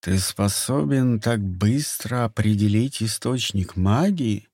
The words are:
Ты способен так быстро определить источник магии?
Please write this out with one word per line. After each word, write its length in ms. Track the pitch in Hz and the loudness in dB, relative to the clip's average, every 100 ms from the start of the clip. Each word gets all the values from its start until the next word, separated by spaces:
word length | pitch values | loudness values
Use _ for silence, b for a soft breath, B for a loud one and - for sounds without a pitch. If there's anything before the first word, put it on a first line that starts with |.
Ты 180 | - 92 | 0 -2
способен 1000 | 90 - 101 - - 135 147 139 127 117 | -2 0 -2 0 -2 -2 0 2 2 2
так 220 | 120 117 | 0 0
быстро 840 | 98 90 104 131 147 - - 127 | -2 0 2 2 -2 -8 -4 -2
определить 760 | 117 - 107 104 104 104 131 - | -2 0 2 4 4 2 0 -2
источник 760 | 113 - 120 127 117 101 90 - | -4 -4 -4 -2 -2 -4 -4 0
магии? 720 | 92 110 185 185 120 101 - | 2 4 2 0 0 -2 -6